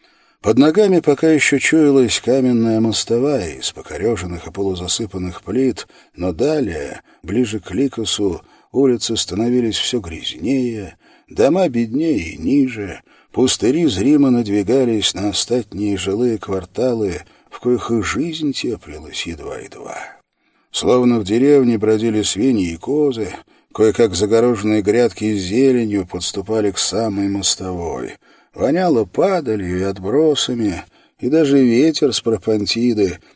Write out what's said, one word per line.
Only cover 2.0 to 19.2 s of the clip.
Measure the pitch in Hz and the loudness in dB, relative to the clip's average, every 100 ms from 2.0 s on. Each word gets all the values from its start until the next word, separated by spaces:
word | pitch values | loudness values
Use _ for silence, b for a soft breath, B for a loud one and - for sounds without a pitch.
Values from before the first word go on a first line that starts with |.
| 120 - | 4 0
каменная | - 135 127 120 117 113 | 0 2 2 2 2 2
мостовая | 113 107 - 117 139 139 85 | 0 0 -2 0 0 -2 -4
из | 69 - | -6 -8
покореженных | - - 78 104 110 90 85 80 | -10 -12 -4 -2 -2 -6 -10 -10
и | |
полузасыпанных | 95 98 90 87 - 113 95 90 - | -6 -4 -4 -4 -4 -4 -6 -8 -8
плит, | - 113 135 110 - b b - | -4 0 0 -2 -10 b b -8
но | - | -6
далее, | 82 139 156 110 80 71 - b b | -2 0 0 -2 -6 -8 -12 b b
ближе | 85 107 117 107 | -4 -2 -2 -4
к | - | -6
Ликосу, | 107 135 - 107 - 101 85 b b b | -2 -2 -2 -6 -2 -2 -4 b b b
улицы | 117 135 120 - 110 | 2 2 2 0 -2
становились | - 92 117 123 117 101 | -2 -2 0 0 0 -2
все | - 123 | -2 -4
грязнее, | 90 - - - - 135 123 110 92 - b b b | -6 -10 -10 -8 -2 -2 -2 -6 -12 -16 b b b
дома | - 127 180 180 | 0 2 4 2
беднее | 117 113 127 165 120 | 0 -2 -2 0 -2
и | 82 76 | -4 -6
ниже, | - 143 127 113 98 - b b b | 0 2 2 -2 -10 -10 b b b
пустыри | - 127 - 107 156 160 | 0 2 2 0 2 0
зримо | 92 120 147 139 | 2 2 4 4
надвигались | 120 107 101 95 131 123 110 95 | 2 0 0 2 2 2 0 -2
на | 104 101 | -2 -4
остатние | 98 - 123 110 95 104 98 | -2 -2 -2 -4 -6 -4 -2
жилые | 92 101 123 110 | -2 0 0 -2
кварталы, | - 95 87 - 127 117 101 82 - b b | -4 -6 -6 -4 -2 0 -2 -4 -12 b b
в | - | -6
коих | 120 123 - | 0 0 0
и | 117 | -2
жизнь | 95 110 165 160 151 | -2 -4 -4 -4 -4
теплилась | 131 123 113 - 76 73 - | -4 -6 -6 -10 -16 -12 -10